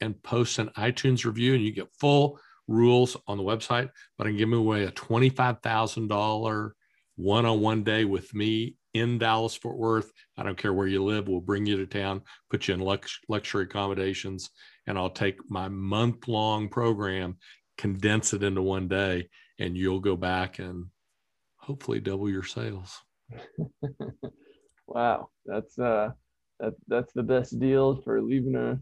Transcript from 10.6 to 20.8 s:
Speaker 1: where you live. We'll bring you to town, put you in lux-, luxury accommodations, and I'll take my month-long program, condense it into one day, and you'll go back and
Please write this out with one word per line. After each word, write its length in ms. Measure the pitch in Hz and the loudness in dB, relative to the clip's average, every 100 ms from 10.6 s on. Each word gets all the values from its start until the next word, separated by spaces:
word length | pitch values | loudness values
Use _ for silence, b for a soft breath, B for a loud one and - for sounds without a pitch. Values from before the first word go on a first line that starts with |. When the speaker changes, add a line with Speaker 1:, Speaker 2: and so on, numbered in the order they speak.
| 104 | 0
Speaker 1:
where 120 | 95 95 | 0 2
you 160 | 98 | 0
live. 240 | 98 107 101 | 0 0 0
We'll 120 | 90 | -2
bring 240 | 90 101 | 0 -2
you 140 | 104 98 | 0 0
to 80 | 95 | -2
town, 340 | 101 98 95 B B - | -4 -4 -6 B B -6
put 180 | - - | -4 -2
you 60 | |
in 60 | 87 | -2
lux-, 400 | 95 98 - - - | 0 -2 -4 -14 -6
luxury 340 | 107 - 101 | -6 -2 -4
accommodations, 840 | 92 104 98 95 95 95 98 92 - B B B - | -2 -2 -2 -2 -2 -4 -8 -10 -12 B B B -6
and 120 | 98 | -4
I'll 100 | 92 | -4
take 300 | - 98 - - | 0 -2 -2 -8
my 200 | 98 95 | -6 -6
month-long 1000 | 98 95 104 120 117 - 107 107 107 104 | -6 -2 0 0 -2 -4 -2 0 -2 -2
program, 680 | 123 117 104 98 95 90 90 B B _ - | 0 0 0 -2 -2 -4 -8 B B _ -6
condense 560 | 104 95 104 107 - | -4 0 2 2 0
it 80 | 101 | 0
into 180 | 101 95 | 0 0
one 280 | 95 95 92 | 0 0 0
day, 400 | 95 98 90 87 b b - | 0 0 0 -4 b b -8
and 180 | 92 90 | -6 -2
you'll 240 | 92 95 | 0 0
go 160 | 101 90 | 0 0
back 420 | 92 92 92 - | 0 -2 -2 -6
and 280 | 92 90 | -10 -10